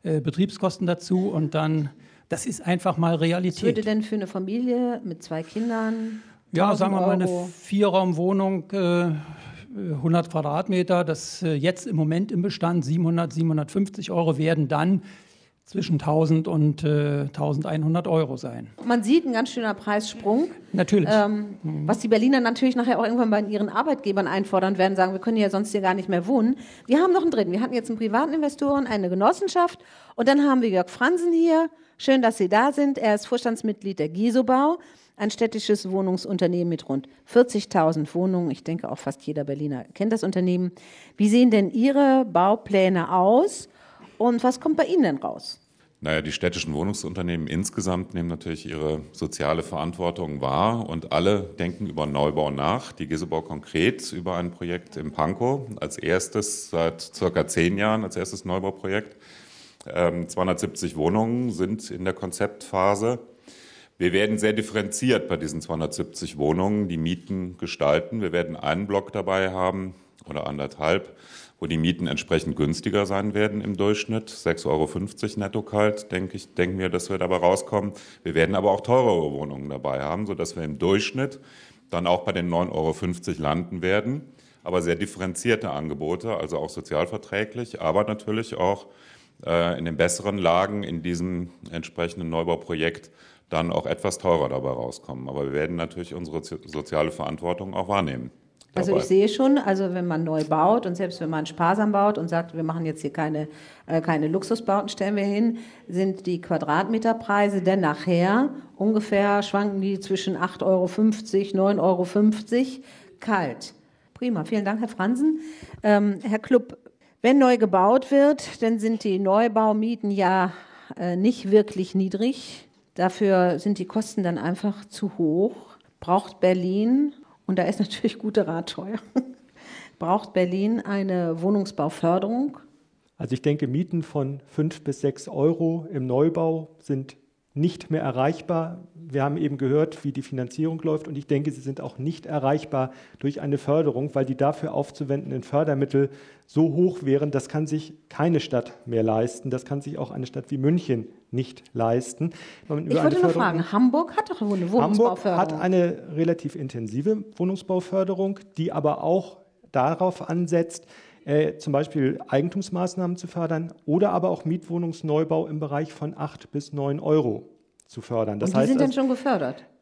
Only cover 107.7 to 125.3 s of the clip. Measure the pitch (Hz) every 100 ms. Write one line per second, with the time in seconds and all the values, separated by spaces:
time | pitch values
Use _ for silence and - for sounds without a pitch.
107.7 | 190 160 151 - 170 180 220 285 - -
108.7 | - 202 214 214 202 202 202 202 202 208
109.7 | 196 196 196 190 190 190 175 185 - 196
110.7 | 185 185 185 220 214 - 196 196 190 190
111.7 | 208 175 180 180 202 214 214 - 240 262
112.7 | - - - - - - 202 151 117 -
113.7 | - _ _ _ - 247 202 - 220 196
114.7 | 214 220 - 185 247 311 311 - - -
115.7 | - 214 208 208 196 240 214 - 247 247
116.7 | - - _ _ _ 240 277 262 240 214
117.7 | 185 190 262 262 277 285 285 - - 226
118.7 | 226 220 226 214 185 190 202 240 220 220
119.7 | 214 220 226 202 202 185 190 180 - -
120.7 | - - - 175 180 208 247 196 214 208
121.7 | 190 180 190 190 190 233 262 - - -
122.7 | _ _ - 180 185 202 190 180 175 208
123.7 | 196 185 220 214 - 180 170 156 202 202
124.7 | 202 - - 202 - 165